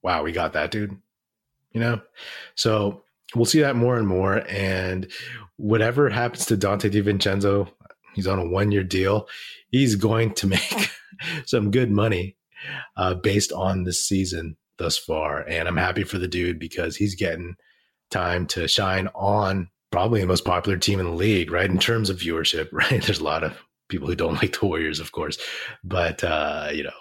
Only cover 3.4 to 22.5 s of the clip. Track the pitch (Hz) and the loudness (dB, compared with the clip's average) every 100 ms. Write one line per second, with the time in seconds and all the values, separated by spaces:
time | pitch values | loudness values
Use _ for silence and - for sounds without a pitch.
3.4 | 117 156 143 120 120 120 104 92 95 98 | 4 4 4 4 2 2 2 2 2 2
4.4 | - 98 95 92 92 92 92 - - 123 | 0 -4 -2 -2 -2 -4 -6 -10 -14 -14
5.4 | 107 _ 104 110 110 123 143 107 120 - | -18 _ 0 4 4 4 4 4 -2 -2
6.4 | - 107 101 101 104 104 101 98 101 98 | 0 2 2 2 2 2 2 2 2 2
7.4 | 101 101 98 _ - - - - 95 95 | 2 2 0 _ -20 -20 -12 -4 -2 0
8.4 | 87 92 104 101 92 92 95 104 104 - | 0 2 4 2 2 2 4 2 0 -14
9.4 | - - _ 123 135 104 107 113 113 101 | -16 -18 _ 2 4 4 4 4 2 2
10.4 | 98 110 - 220 196 - - - 156 160 | 0 2 0 -2 -2 -4 -20 -12 -8 -8
11.4 | - 127 104 110 120 101 110 95 92 - | -2 0 2 2 2 2 2 0 -4 -10
12.4 | _ - - - - - 92 90 104 101 | _ -18 -12 -12 -12 -4 -2 0 2 2
13.4 | - 80 92 92 90 85 - 98 92 87 | 0 -2 0 0 -2 -2 0 0 0 -4
14.4 | 82 78 _ _ 85 - - 80 76 73 | -8 -12 _ _ -4 -4 -2 -2 -2 -4
15.4 | 80 82 82 85 90 90 95 98 90 90 | -4 -4 -2 0 0 -2 -4 -4 -4 -2
16.4 | 87 85 82 - 82 - 104 92 95 82 | -2 -4 -8 -6 -6 -2 -4 -2 -4 -4
17.4 | 87 90 _ _ _ _ _ 98 87 87 | -8 -14 _ _ _ _ _ -4 -2 -2
18.4 | 87 - 82 - 98 95 95 - 101 104 | -2 -2 0 2 2 0 -2 -2 2 2
19.4 | 98 95 90 _ _ 87 101 113 92 90 | 2 0 -4 _ _ 0 2 2 4 2
20.4 | - 90 92 95 - 101 90 82 101 101 | 2 0 2 0 0 0 0 0 2 2
21.4 | 78 85 95 92 107 117 101 92 82 82 | 2 0 2 2 2 2 0 -2 -4 -2
22.4 | 80 | 0